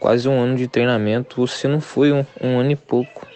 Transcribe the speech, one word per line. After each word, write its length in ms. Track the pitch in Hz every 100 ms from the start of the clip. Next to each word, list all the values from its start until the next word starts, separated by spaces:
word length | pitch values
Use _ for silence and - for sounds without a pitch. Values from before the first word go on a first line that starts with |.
quase 280 | - 117 127
um 120 | 135
ano 160 | 123 131
de 100 | 123
treinamento, 760 | - 120 120 104 110 123 -
ou 60 | 123
se 220 | - 135
não 120 | 151
foi 320 | 151 - 143
um, 140 | 143 139 -
um 180 | 127 123
ano 140 | 131
e 40 | 143
pouco 480 | - 120 123 - -